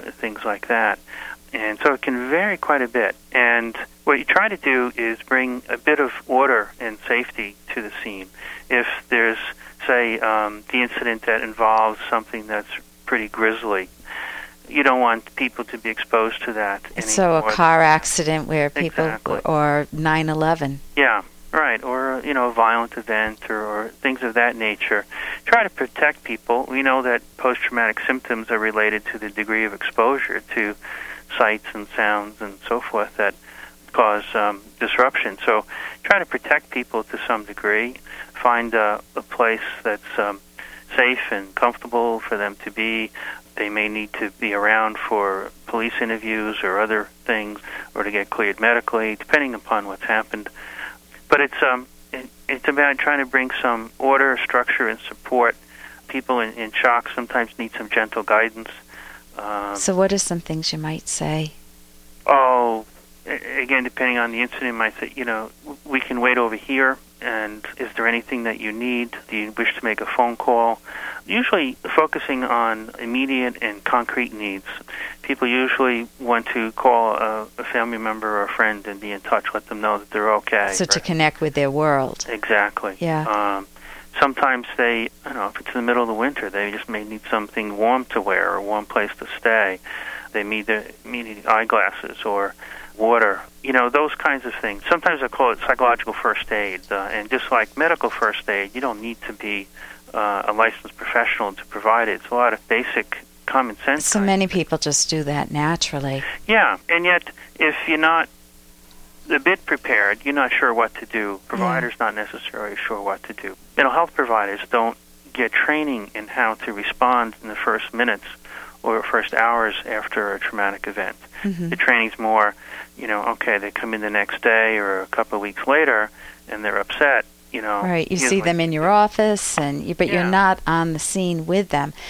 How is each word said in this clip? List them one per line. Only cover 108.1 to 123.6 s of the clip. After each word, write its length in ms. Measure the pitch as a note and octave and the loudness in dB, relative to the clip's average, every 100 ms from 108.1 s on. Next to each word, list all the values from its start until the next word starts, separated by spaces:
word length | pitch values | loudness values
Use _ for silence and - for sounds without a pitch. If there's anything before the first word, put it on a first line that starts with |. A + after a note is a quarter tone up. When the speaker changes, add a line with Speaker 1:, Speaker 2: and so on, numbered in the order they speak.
| E3 - - - - - - - - - - - | 4 0 -8 -20 -20 -20 -20 -20 -20 -20 -18 -2
Speaker 1:
a 80 | D3 | 0
bit 260 | D#3 F#3+ - | 2 0 0
prepared, 520 | C#3 - A2 G2+ A2 | -4 2 2 4 0
you're 100 | C#3 | -2
not 180 | C#3+ B2+ | 0 2
sure 220 | - B2+ | 2 2
what 200 | A#2 A2+ - | 2 0 -2
to 100 | A2+ | -6
do. 320 | A2+ G#2 G2 | -4 -4 -6
Speaker 2:
Yeah. 40 | - | -8
Speaker 1:
Providers 460 | G2 - B2+ A#2+ - | -2 0 0 -4 -2
not 140 | A2 G#2+ | -4 -2
necessarily 600 | G#2 - - A2 G#2 G2 | -8 -10 -10 -8 -8 -8
sure 240 | - G#2 | -6 -4
what 220 | G2+ F#2+ | -4 -6
to 80 | - | -8
do. 240 | A2 G2 F#2+ - - | -12 -12 -14 -8 0
Mental 160 | C3+ | 2
health 200 | D3 E3+ | 4 0
providers 460 | - B2 A2 G2+ G2+ - | 0 2 2 0 -4 -2
don't 260 | A#2+ A2+ - - - - | 0 0 -2 -18 -20 -12
get 200 | - A2+ | -4 0
training 580 | - - D3+ D3+ A#2+ G2+ | 2 2 0 0 -4 -8
in 120 | A2 G#2+ | -12 -8
how 280 | C3 A2+ | 0 0
to 180 | G#2+ - | 0 -6
respond 640 | G2+ G2+ - B2 B2 A2+ - | -6 -6 2 4 4 0 -6
in 60 | A2 | -12
the 60 | |
first 400 | G#2 - A2 - | -4 -2 -2 -2
minutes 300 | A2+ A#2+ G2 - - - - - - | -2 -2 -2 -8 -18 -18 -18 -18 -6
or 220 | - A2+ | -2 -2
first 280 | - A2+ - | 0 -2 0
hours 440 | - A#2 A#2 A2 F#2+ - | 2 2 4 0 -2 -6
after 480 | A2 - - G#2 | -6 -4 -4 -2
a 60 | G2 | -4
traumatic 480 | - A2 G2 G2+ - | -6 -2 -2 -2 -8
event. 280 | G2+ F#2 - - - | -6 -6 -8 -18 -6
Speaker 2:
Mm-hmm. 260 | G3+ F3 E3+ | -4 -4 -4
Speaker 1:
The 80 | - | 0
training's 420 | - A#2+ A2 - | 2 4 2 -2
more, 380 | A2 A2 G#2 - - - - - | 2 4 2 0 -16 -16 -16 -12
you 80 | A#2 | -6
know, 160 | G#2 - | -4 -2
okay, 320 | A2 - | -2 0
they 120 | G2+ | 0